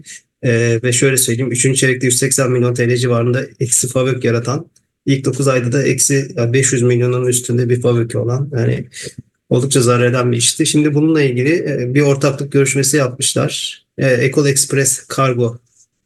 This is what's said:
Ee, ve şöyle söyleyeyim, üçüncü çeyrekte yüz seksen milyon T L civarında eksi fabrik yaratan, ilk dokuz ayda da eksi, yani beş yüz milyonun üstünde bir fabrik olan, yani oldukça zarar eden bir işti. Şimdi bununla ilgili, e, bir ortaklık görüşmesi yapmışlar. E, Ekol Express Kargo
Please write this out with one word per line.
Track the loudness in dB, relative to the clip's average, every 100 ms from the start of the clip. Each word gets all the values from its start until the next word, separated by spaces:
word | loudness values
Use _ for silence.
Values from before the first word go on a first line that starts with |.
| -12 -20 -20 _
Ee, | 0 2 2 0
ve | 0
şöyle | 2 2 2
söyleyeyim, | 0 0 -2
üçüncü | 0 0 2
çeyrekte | 2 2 0
yüz | 0
seksen | 0 0 0
milyon | 2 0
T | 0 0
L | 0
civarında | 0 0 0 -2 -4 -6
eksi | -2 -2 -2
fabrik | 0 0 0
yaratan, | 0 0 -2 -4 -6 _ _ _ -2
ilk | -2 0
dokuz | -2 0
ayda | 0 0
da | 0
eksi, | 0 0 0 0 -2 -2
yani | 0
beş | 0 2
yüz | 2
milyonun | 2 2 2 0 0
üstünde | -2 -2 -2 0
bir | 0
fabrik | 0 0 0 -4
olan, | -2 -2 -4
yani | -2 -2 -2 -6 -14 -14 -14 -20 _ -2
oldukça | 0 2 2
zarar | 2 4 2
eden | 2 0
bir | 0
işti. | 0 0 0
Şimdi | 2 2
bununla | 2 2 2
ilgili, | 2 0 0
e, | 0 -2 -4 -2
bir | 2
ortaklık | 2 2 0 -2 -2
görüşmesi | 0 2 0 0 0
yapmışlar. | 0 -2 -4 -2 -2 -4 -8 -12 _ -4
E, | 0
Ekol | 2 2 2 2
Express | 0 0 0 0 -2 -6
Kargo | -2 0 0 -2 -4 _ _ _ _